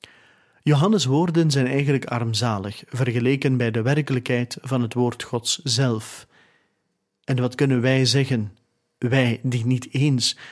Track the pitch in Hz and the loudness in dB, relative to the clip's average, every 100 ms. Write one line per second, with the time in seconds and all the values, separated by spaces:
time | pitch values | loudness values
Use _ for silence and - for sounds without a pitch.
0 | - - _ _ _ _ 147 143 190 214 | -20 -20 _ _ _ _ 2 4 4 2
1 | 127 147 175 165 160 139 131 139 143 135 | 2 0 2 2 2 2 0 0 0 0
2 | - 120 113 110 120 104 98 - - 123 | 0 -4 -2 -2 -2 -2 -6 -10 -8 -4
3 | 123 120 120 139 139 131 117 113 117 147 | -2 0 0 0 0 0 0 0 0 0
4 | 147 127 - 120 120 - - 131 117 120 | 0 -2 -2 -2 -2 -8 -4 -2 -2 0
5 | 120 - - 120 - - 139 117 131 110 | 0 -2 -6 -6 -4 -4 -2 0 0 0
6 | - - - _ _ _ _ _ _ _ | -6 -14 -18 _ _ _ _ _ _ _
7 | _ _ - 127 123 - 139 127 127 131 | _ _ -4 -2 -2 0 2 4 4 2
8 | 123 131 135 120 104 - _ _ _ - | 4 2 2 -2 -4 -10 _ _ _ -6
9 | 120 135 123 113 131 120 117 127 - 135 | 0 2 2 0 -2 -2 0 -2 -2 0
10 | 147 127 - - - | 2 2 -2 -6 -14